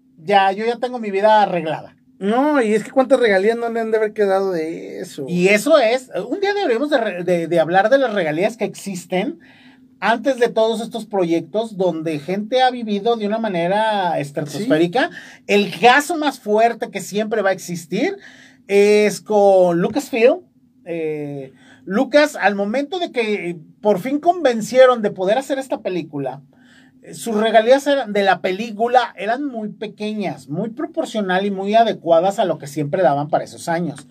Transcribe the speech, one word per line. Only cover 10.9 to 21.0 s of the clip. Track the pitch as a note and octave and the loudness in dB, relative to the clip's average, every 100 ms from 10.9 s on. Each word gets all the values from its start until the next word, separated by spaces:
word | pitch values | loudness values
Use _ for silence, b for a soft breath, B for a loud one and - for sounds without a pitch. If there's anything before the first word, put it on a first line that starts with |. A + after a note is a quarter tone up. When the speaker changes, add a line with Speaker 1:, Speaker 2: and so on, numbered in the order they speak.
| A#3 A3+ | -10 -6
Speaker 1:
proyectos | G3+ E3+ E3 E3 G#3 A3+ F#3 | -2 0 0 -2 -6 -6 -2
donde | F#3 D#3+ D#3+ D3+ | -2 -2 -4 -6
gente | D#3+ G3 G#3+ B3+ | -4 -6 -2 2
ha | B3+ | 2
vivido | B3 A3 G3+ A3 A#3 | 0 -4 -2 0 -2
de | G3+ | -2
una | A3+ | -2
manera | A3 F3 E3+ G3+ A3 G#3 F3 D3 | -2 -2 0 0 0 0 -2 -2
estratosférica. | D3 E3 D3 C#3 G#3 D#3 F3 A#3 E4+ | -4 -8 -8 -6 -2 0 2 0 -2
Speaker 2:
Sí. | - - - - | -6 -20 -18 0
Speaker 1:
El | G3+ G3 D#3+ | 0 0 4
caso | A#3 C4 C#4+ E4 | 6 6 2 -2
más | D4 C#4 | -4 -4
fuerte | G#3 G#3+ A#3 A3 A#3 | -2 2 2 0 -8
que | G3 | -10
siempre | F3+ G3+ G#3+ A3+ | -8 -6 -4 -2
va | G3 | 0
a | |
existir | F#3 - E3+ - G3 E4+ G4 B B B B - | -2 -6 -12 -6 -4 -2 -4 B B B B 0
es | G3+ G3+ G#3 G#3 F3 | 4 6 4 2 -2
con | - G#3 G3+ F#3+ F3+ E3+ | 0 4 6 6 4 2
Lucasfilm. | G#3+ C#4+ - A#3+ A#3+ F4+ - _ _ _ F3+ | 0 -2 -4 2 4 2 -6 _ _ _ -10
Eh, | E3+ | -6